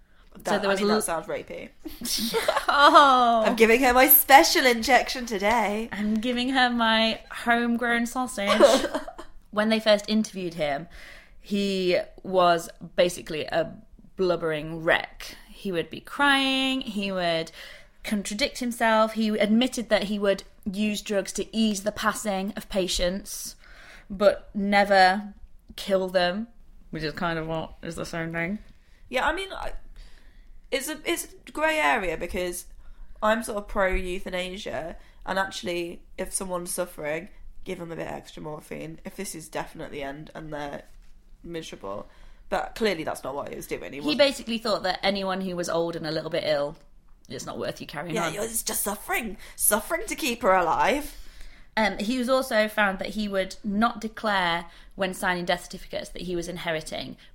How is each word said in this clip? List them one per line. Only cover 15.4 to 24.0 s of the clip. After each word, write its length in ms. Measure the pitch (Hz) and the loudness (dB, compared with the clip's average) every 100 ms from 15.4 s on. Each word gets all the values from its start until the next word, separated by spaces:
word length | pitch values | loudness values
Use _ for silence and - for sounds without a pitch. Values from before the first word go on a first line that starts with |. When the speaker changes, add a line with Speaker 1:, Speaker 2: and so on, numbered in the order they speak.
| - | -20
Speaker 2:
He 220 | - 202 | -10 -4
would 180 | 165 156 | -4 -4
be 100 | - | -10
crying, 840 | - - 285 269 269 262 262 262 | -8 2 4 4 2 2 0 -2
he 300 | 262 208 196 | -4 -4 -2
would 400 | 185 175 165 165 - - - - - | 0 0 0 -2 -10 -18 -20 -20 -14
contradict 560 | - 208 - 208 285 - | -4 -2 -2 -4 -4 -2
himself, 540 | 247 233 226 220 220 | -6 0 4 4 4
he 140 | 220 220 | 2 0
admitted 600 | 214 208 226 254 - 214 | 2 4 4 4 0 0
that 140 | 202 202 | 0 2
he 120 | 208 | 0
would 240 | 202 196 - - 214 | 2 0 -4 -12 -8
use 300 | 190 214 202 | -2 -2 -2
drugs 280 | - 196 185 | -2 -2 -2
to 220 | - 190 220 | -6 -4 0
ease 280 | 220 196 | 0 0
the 80 | 202 | -4
passing 600 | 208 220 - 214 190 196 220 | -2 -2 -2 -2 -4 -4 -6
of 120 | - | -4
patients, 840 | 202 175 - 180 196 - - - - - - - - | -2 -2 0 -2 -4 -8 -12 -12 -14 -20 -20 -20 -20